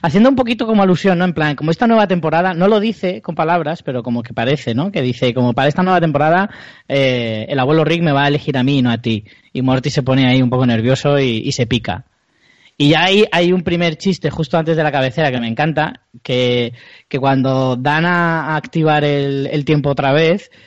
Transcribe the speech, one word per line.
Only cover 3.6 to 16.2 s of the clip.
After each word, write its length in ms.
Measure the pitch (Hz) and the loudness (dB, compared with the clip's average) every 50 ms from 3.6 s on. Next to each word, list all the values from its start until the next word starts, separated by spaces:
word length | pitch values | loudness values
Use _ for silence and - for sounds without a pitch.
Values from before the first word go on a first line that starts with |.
| 151 147 170 - - | -2 -4 -6 -6 -6
pero 200 | 151 127 123 113 | -6 -6 -6 -4
como 180 | 123 120 120 | -4 -4 -6
que 120 | 117 - 117 | -6 -6 -6
parece, 420 | - 113 127 151 147 - 123 113 | -4 -2 -2 -2 -2 -2 -4 -2
¿no? 160 | 123 165 202 | -2 -2 -2
Que 100 | 196 165 | -4 -2
dice, 320 | 131 123 120 - 131 123 117 | -2 -2 -2 -2 -2 0 0
como 200 | 127 123 123 120 | 0 0 0 2
para 160 | 135 131 147 | 2 0 0
esta 120 | 143 - | 0 0
nueva 200 | 180 185 185 180 | 0 2 2 2
temporada, 480 | 165 160 143 139 147 156 170 185 196 208 - - - - - - _ - | 2 2 2 2 2 2 2 2 0 -2 -6 -14 -20 -20 -20 -20 _ -4
eh, 560 | 135 139 135 131 127 123 117 113 110 107 110 | 0 0 2 2 0 0 -2 -4 -4 -6 -6
el 100 | - 147 | -4 -4
abuelo 280 | 135 127 139 156 160 156 | -2 0 2 2 2 2
Rick 160 | 151 165 170 | 2 0 0
me 100 | 170 156 | 0 2
va 140 | 139 139 143 | 2 2 2
a 20 | |
elegir 300 | 143 143 139 - - 135 | 0 0 -2 -2 -4 -2
a 60 | 127 123 | 0 0
mí 160 | 135 143 135 | 0 2 2
y 20 | |
no 100 | 123 123 | 2 0
a 60 | 117 | -2
ti. 260 | 117 - 120 113 101 107 - - _ _ _ - | -2 -2 -4 -4 -4 -6 -12 -20 _ _ _ -6
Y 80 | 127 | -4
Morty 300 | 127 131 131 131 127 147 | 0 0 0 0 -2 -2
se 120 | - 151 127 | -4 -2 0
pone 240 | 131 131 135 131 | 0 2 2 4
ahí 140 | 127 127 131 | 4 4 2
un 80 | 127 120 | 2 2
poco 160 | 127 127 131 | 2 2 2
nervioso 520 | 123 117 110 110 127 131 - - 143 143 143 | 2 2 2 2 0 0 0 0 0 2 2
y, 180 | 135 123 113 | 0 0 -2
y 160 | 107 - 135 - | -4 -4 -4 -4
se 140 | - 120 | -4 -2
pica. 360 | 110 123 117 - - 90 - - _ _ _ _ _ _ _ _ _ _ _ _ _ _ | -2 -2 -2 -2 -6 -8 -8 -10 _ _ _ _ _ _ _ _ _ _ _ _ _ _
Y 120 | - 147 147 | 0 2 2
ya 140 | 156 156 175 | 4 4 2
hay, 220 | 190 196 208 214 - | 2 4 2 2 2
hay 200 | - 170 175 175 180 | 2 2 2 2 2
un 80 | 185 | 0
primer 360 | 165 185 175 170 175 170 156 | -2 -2 -2 0 0 -2 -2
chiste 340 | - - 196 180 - - 151 | -2 -2 -2 -2 -2 -4 -4
justo 260 | - - 156 - - | -4 -4 -4 -2 0
antes 180 | 165 160 160 165 | 0 0 0 0
de 60 | 160 | 0
la 100 | 156 151 | 0 0
cabecera 380 | 139 139 131 127 - 160 156 143 | 0 0 -2 -2 0 0 0 0
que 100 | 123 123 | 0 -2
me 80 | 117 | -4
encanta, 540 | 113 113 113 147 160 143 151 151 165 - - _ _ - 127 | -4 -2 -2 -2 0 0 -2 -2 -4 -6 -12 _ _ -20 -14